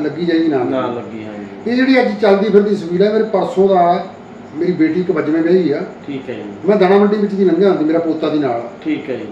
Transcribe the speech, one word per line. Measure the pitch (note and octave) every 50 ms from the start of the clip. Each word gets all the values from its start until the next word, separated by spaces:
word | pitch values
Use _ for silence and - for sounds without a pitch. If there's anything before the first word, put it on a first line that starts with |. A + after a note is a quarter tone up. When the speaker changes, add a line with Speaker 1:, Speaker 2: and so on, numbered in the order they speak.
Speaker 1:
ਲੱਗੀ | D3+ D3+ C#3+ D#3 F3
ਜਾਏ | E3+ E3 E3
ਜੀ | E3 D#3+
ਨਾ | D3 C3
Speaker 2:
ਨਾ | B2 C3+ C#3 C3
Speaker 1:
ਲੱਗੇ। | B2 A#2+ A#2+
Speaker 2:
ਲੱਗੀ, | A#2+ G#2+ G2+ G#2+ A2 A2
ਹਾਂਜੀ। | - G#2+ G#3 G2+ G3 - - - G#3+
Speaker 1:
ਇਹ | A#3+
ਜਿਹੜੀ | B3 B3+ C4 C4 B3+
ਅੱਜ | A3 G#3 G#3 -
ਚੱਲਦੀ | A3 G3+ G3 G3+ G3 A3
ਫਿਰਦੀ | F#3+ G#3 G3+ G#3 G3+
ਸਵੀਲ | E3+ E3 E3+ F3 F3 G3
ਹੈ, | G#3+
ਮੇਰੇ | G#3+ A3 G#3+
ਪਰਸੋਂ | G#3+ - F#3+ F3 E3+ - F#3 G3 G3
ਦਾ, | F#3+ F3+ F3 F3 F3+ F#3 - - - - - - - - - - C#3
ਮੇਰੀ | D3 E3+ F3+
ਬੇਟੀ | F3+ D3 D#3 D#3 D#3 F3+
ਇੱਕ | F3+ F3+
ਵੱਜਵੇਂ | F#3 D#3 - D3 D#3 E3
ਵਿਆਹੀ | D#3+ E3+ F3+ F#3+ F3 D3
ਆ। | C#3+ D#3+ F#3 G#3+ - - - -
Speaker 2:
ਠੀਕ | C#3 C3 - -
ਹੈ | A#2+
ਜੀ। | G#2+ G#2 G#2 G2+ - -
Speaker 1:
ਮੈਂ | F3 G#3+ G3
ਦਾਣਾ | F#3 F3+ G3 G3+
ਮੰਡੀ | G#3 G3+ G#3+ G#3+
ਵਿੱਚ | G3+ G3 G3
ਦੀ | F#3+ G3
ਲੰਘਿਆ | F3+ D#3+ F3 G3+ G3
ਹੁੰਦੀ, | E3 D3 D3+
ਮੇਰਾ | D#3 D#3+ E3
ਪੋਤਾ | E3 D#3+ D3+ - D#3+ D3+
ਦੀ | D3 D3+
ਨਾਲ। | C#3+ B2+ A#2+ A#2 A#2+ - - -
Speaker 2:
ਠੀਕ | - D#3 D3+ C3+ - -
ਹੈ | B2+
ਜੀ। | A2+ G#2+ G#2